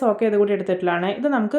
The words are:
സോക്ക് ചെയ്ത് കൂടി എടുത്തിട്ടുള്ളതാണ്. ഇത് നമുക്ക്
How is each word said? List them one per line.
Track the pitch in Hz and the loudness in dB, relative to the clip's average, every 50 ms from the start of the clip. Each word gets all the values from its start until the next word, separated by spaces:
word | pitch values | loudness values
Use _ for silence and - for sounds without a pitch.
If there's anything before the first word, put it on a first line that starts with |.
സോക്ക് | 269 233 208 208 226 | 2 0 0 2 0
ചെയ്ത് | 220 208 208 | 0 2 2
കൂടി | 208 202 202 | 2 2 0
എടുത്തിട്ടുള്ളതാണ്. | 196 190 190 185 185 180 175 175 175 175 190 202 - | -2 -2 -2 -2 -2 0 0 0 0 0 -2 -2 -2
ഇത് | 240 294 277 | -2 0 0
നമുക്ക് | 247 214 208 - | 0 0 0 0